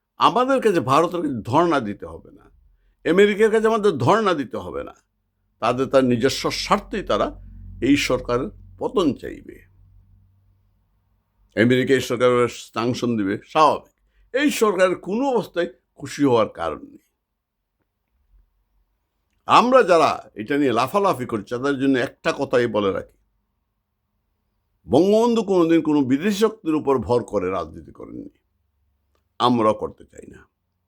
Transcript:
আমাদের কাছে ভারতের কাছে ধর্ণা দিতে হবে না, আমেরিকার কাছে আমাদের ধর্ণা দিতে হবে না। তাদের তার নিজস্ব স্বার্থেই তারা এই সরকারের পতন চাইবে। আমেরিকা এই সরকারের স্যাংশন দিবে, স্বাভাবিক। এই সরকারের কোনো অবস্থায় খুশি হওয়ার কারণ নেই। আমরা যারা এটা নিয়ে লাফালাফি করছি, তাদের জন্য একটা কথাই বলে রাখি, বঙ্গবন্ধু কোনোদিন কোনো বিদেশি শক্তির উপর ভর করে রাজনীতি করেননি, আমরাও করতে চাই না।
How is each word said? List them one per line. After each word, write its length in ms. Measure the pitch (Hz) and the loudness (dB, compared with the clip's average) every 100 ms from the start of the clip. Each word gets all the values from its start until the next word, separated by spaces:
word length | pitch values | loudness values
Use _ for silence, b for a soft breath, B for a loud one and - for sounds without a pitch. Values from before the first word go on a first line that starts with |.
| _ - | _ 0
আমাদের 440 | 139 190 254 262 | 2 2 2 2
কাছে 200 | 220 170 | 2 0
ভারতের 420 | 123 143 170 175 | 2 2 2 -2
কাছে 120 | 151 | -6
ধর্ণা 460 | 120 98 143 175 143 | -6 -2 0 2 0
দিতে 260 | 107 98 82 | -2 -10 -12
হবে 260 | 82 - | -16 -20
না, 140 | - _ _ _ _ _ _ 135 | -20 _ _ _ _ _ _ 0
আমেরিকার 400 | 180 208 196 220 | 4 4 4 2
কাছে 160 | 220 220 | 2 0
আমাদের 260 | 226 202 | 0 0
ধর্ণা 420 | 143 120 208 208 | 0 2 2 2
দিতে 220 | 160 120 104 | -2 -6 -10
হবে 280 | 90 69 | -10 -10
না। 100 | - - _ _ _ _ _ - | -12 -16 _ _ _ _ _ -6
তাদের 280 | 110 123 135 | -4 -2 0
তার 180 | 139 | 2
নিজস্ব 460 | 131 120 131 - 156 | 2 2 0 -2 -6
স্বার্থেই 520 | - - 202 - 214 | -6 -2 -2 -4 -8
তারা 380 | - 104 294 - - - - - | -4 -2 -4 -8 -20 -20 -18 -4
এই 160 | 127 143 | 0 0
সরকারের 540 | - 123 127 123 185 - - - | 0 -4 -2 -6 -6 -12 -20 -10
পতন 360 | 151 - 156 | -6 -2 -2
চাইবে। 520 | 113 60 50 - - _ _ _ _ _ _ _ _ _ _ _ _ _ _ _ _ _ _ _ 95 | -2 -8 -16 -18 -20 _ _ _ _ _ _ _ _ _ _ _ _ _ _ _ _ _ _ _ 0
আমেরিকা 320 | 120 127 127 | 2 2 2
এই 60 | 131 | 0
সরকারের 480 | - 120 123 123 120 | 0 0 2 2 0
স্যাংশন 680 | - - 110 117 110 120 117 | -4 -12 -6 -4 -4 -4 -2
দিবে, 220 | 95 107 | -4 -6
স্বাভাবিক। 480 | - 160 151 98 - _ _ _ _ | -4 2 2 2 -8 _ _ _ _
এই 160 | 254 294 | -2 -2
সরকারের 460 | - 214 180 185 175 | 0 0 2 0 0
কোনো 340 | - 220 277 | -6 -4 -2
অবস্থায় 360 | 240 - - 175 - _ | -2 -4 -6 -6 -8 _
খুশি 300 | - 135 - | -16 -12 0
হওয়ার 240 | 143 120 104 | 2 2 0
কারণ 340 | - 82 73 | -4 -8 -8
নেই। 160 | - - _ _ _ _ _ _ _ _ _ _ _ _ _ _ _ _ _ _ _ _ _ _ _ _ - | -14 -20 _ _ _ _ _ _ _ _ _ _ _ _ _ _ _ _ _ _ _ _ _ _ _ _ 2
আমরা 360 | 147 233 262 | 4 6 4
যারা 480 | 185 170 135 - - | 6 4 4 0 -8
এটা 220 | - 107 143 | -12 -4 0
নিয়ে 140 | 139 | 2
লাফালাফি 540 | 110 127 202 196 127 117 | 0 0 0 0 -2 -4
করছি, 240 | 113 95 | -6 -6
তাদের 300 | 120 139 135 | -6 -4 -2
জন্য 180 | 139 135 | 0 0
একটা 360 | 135 - 165 156 | -2 -6 -6 -4
কথাই 280 | 135 127 120 | 0 0 0
বলে 260 | 104 101 | 0 -2
রাখি, 260 | 90 - _ _ _ _ _ _ _ _ _ _ _ _ _ _ _ _ _ 80 | -2 -8 _ _ _ _ _ _ _ _ _ _ _ _ _ _ _ _ _ 0
বঙ্গবন্ধু 540 | 123 190 214 240 226 | 2 4 4 2 0
কোনোদিন 400 | 190 185 165 165 | 0 2 4 2
কোনো 200 | 156 147 | 2 0
বিদেশি 360 | 127 139 202 196 | 2 0 -2 0
শক্তির 360 | 220 - 160 | -2 -2 -4
উপর 240 | 156 139 131 | -2 0 -2
ভর 260 | 92 120 | 0 -2
করে 260 | 107 104 92 | -2 -4 -4
রাজনীতি 420 | 92 80 85 71 | -4 -8 -12 -20
করেননি, 360 | - 57 60 57 _ _ _ _ _ _ _ _ _ _ - | -20 -18 -16 -16 _ _ _ _ _ _ _ _ _ _ -2
আমরাও 360 | 120 120 107 | 0 2 2
করতে 300 | 104 80 - | 0 -4 -12
চাই 220 | - - - | -20 -20 -20
না। 220 | - _ _ _ _ | -20 _ _ _ _